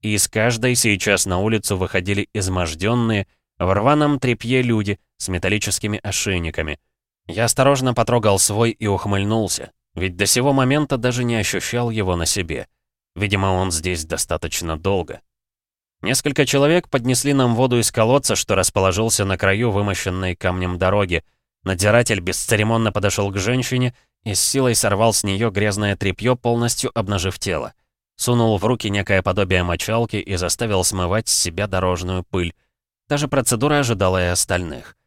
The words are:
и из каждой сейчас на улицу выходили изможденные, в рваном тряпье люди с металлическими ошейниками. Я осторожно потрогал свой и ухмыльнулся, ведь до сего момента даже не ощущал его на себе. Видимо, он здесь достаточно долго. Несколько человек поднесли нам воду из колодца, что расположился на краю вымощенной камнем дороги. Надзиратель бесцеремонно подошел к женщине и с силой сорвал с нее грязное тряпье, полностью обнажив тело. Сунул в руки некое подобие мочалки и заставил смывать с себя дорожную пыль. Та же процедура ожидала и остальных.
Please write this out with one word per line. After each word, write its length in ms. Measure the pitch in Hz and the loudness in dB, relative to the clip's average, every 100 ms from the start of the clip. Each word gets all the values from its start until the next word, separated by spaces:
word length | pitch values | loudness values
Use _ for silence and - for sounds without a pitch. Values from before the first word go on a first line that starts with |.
и 140 | 107 | -2
из 140 | 104 - | -2 0
каждой 460 | 110 113 113 123 | 0 0 2 0
сейчас 520 | 120 113 101 107 98 - | 2 2 2 2 2 2
на 120 | 90 | 0
улицу 380 | 104 110 - 95 | 0 0 -2 -2
выходили 520 | 90 95 90 101 - | 0 -2 -2 -2 -2
изможденные, 920 | 107 95 92 85 78 95 120 117 107 95 _ _ _ | -4 -2 -2 -2 -2 0 0 0 0 -4 _ _ _
в 140 | 90 | 0
рваном 460 | 98 117 151 147 143 | 2 2 2 2 0
тряпье 440 | 127 117 117 131 | 0 -2 0 0
люди 360 | 123 110 101 101 _ _ | 2 0 0 -4 _ _
с 100 | - | -6
металлическими 720 | 90 95 104 101 - 107 104 | -2 0 -2 -2 -4 -4 -6
ошейниками. 800 | 101 92 - 92 82 - 78 73 _ _ _ _ - | -4 -4 -2 -2 -4 -6 -6 -8 _ _ _ _ -12
Я 180 | 85 | -2
осторожно 500 | 113 - 135 139 131 | -2 2 4 4 2
потрогал 440 | 120 113 123 107 98 | 0 2 2 4 2
свой 320 | - 104 117 | 2 2 0
и 160 | 107 107 | 0 -2
ухмыльнулся, 840 | 98 101 98 101 110 101 - - _ _ | -2 0 -2 0 0 -2 -4 -8 _ _
ведь 220 | - 92 87 | -6 -6 -2
до 100 | 98 | 0
сего 260 | - 135 | 2 2
момента 440 | 139 127 143 147 131 | 2 2 2 0 -2
даже 260 | 123 120 | -2 -2
не 140 | 120 117 | 0 0
ощущал 540 | 101 95 - 120 120 | -2 -4 -4 -2 -2
его 260 | 110 95 87 | -2 0 0
на 100 | 82 | 0
себе. 400 | - 85 67 - _ _ _ _ | -2 -4 -6 -10 _ _ _ _
Видимо, 380 | - 104 98 95 | -4 -2 0 2
он 180 | 92 95 | 2 0
здесь 340 | 80 87 87 | -2 -4 -4
достаточно 720 | 80 82 - 80 80 - 85 80 | -6 -6 -4 -4 -4 -6 -6 -4
долго. 440 | 95 98 78 - _ _ _ _ _ _ _ _ | -2 -2 -4 -12 _ _ _ _ _ _ _ _
Несколько 440 | 95 131 147 139 135 | -2 -2 -2 0 2
человек 420 | 139 143 175 - | 4 4 2 0
поднесли 460 | 139 120 123 143 | -2 0 0 2
нам 200 | 139 123 | 2 4
воду 240 | 117 131 120 | 4 2 2
из 140 | 110 | 0
колодца, 420 | - 110 139 - | 2 4 4 2
что 200 | 101 - | -2 0
расположился 680 | 95 90 - 95 92 113 - | 2 2 2 2 2 0 0
на 120 | 98 92 | 0 2
краю 340 | 98 98 120 | 2 2 0
вымощенной 640 | 101 104 92 - 92 92 | 0 -2 -2 -4 -2 -4
камнем 440 | 90 92 90 90 90 | -2 -2 -2 -2 0
дороги. 440 | 92 104 98 82 - _ _ _ | 2 2 0 -2 -4 _ _ _
Надзиратель 580 | 92 92 101 113 120 104 | -4 0 4 4 4 0
бесцеремонно 680 | 87 90 - 107 107 113 110 | -2 -6 0 2 2 2 0
подошел 400 | 104 101 - 101 | 0 -2 0 -2
к 60 | 98 | -2
женщине 580 | 95 127 123 127 127 - _ _ | -2 -2 0 0 -2 -4 _ _
и 100 | - | -6
с 60 | 98 | -2
силой 340 | - 135 131 | 0 2 2
сорвал 380 | 113 110 98 113 | 2 2 4 4
с 120 | 104 | 2
нее 260 | 101 95 117 | -2 0 0
грязное 460 | 95 104 101 104 98 | 0 0 0 0 0
тряпье, 400 | 98 90 113 123 | -2 -2 -2 0
полностью 540 | 120 117 117 - 123 - | 0 0 0 -2 -4 -4
обнажив 400 | 98 101 90 - | -2 -2 -2 -4
тело. 340 | - 80 64 _ _ _ _ _ | -4 -4 -6 _ _ _ _ _
Сунул 420 | - 120 113 104 | 0 2 2 2
в 60 | |
руки 260 | 104 123 110 | 0 -2 -2
некое 320 | 101 98 95 | -4 0 0
подобие 400 | 95 95 95 92 | 2 0 0 2
мочалки 540 | 87 85 - 110 117 107 | 0 -2 -2 -2 -2 -4
и 200 | - 92 | -4 -4
заставил 480 | 87 - 117 98 | -4 -4 -2 0
смывать 440 | 90 95 90 101 - | 0 -2 -2 -2 0
с 60 | |
себя 320 | - 87 85 104 | -2 -2 -4 -4
дорожную 560 | 95 92 90 90 92 | -2 0 -2 -2 -6
пыль. 320 | 87 95 87 - _ _ _ _ _ | -4 -4 -4 -6 _ _ _ _ _
Та 80 | 147 | -4
же 120 | 147 | 0
процедура 500 | 143 135 117 143 147 | 0 0 0 2 2
ожидала 440 | 131 104 95 92 | 0 2 2 2
и 40 | 90 | 0
остальных. 680 | 87 - 90 87 69 - - | 0 0 -2 -2 -10 -16 -20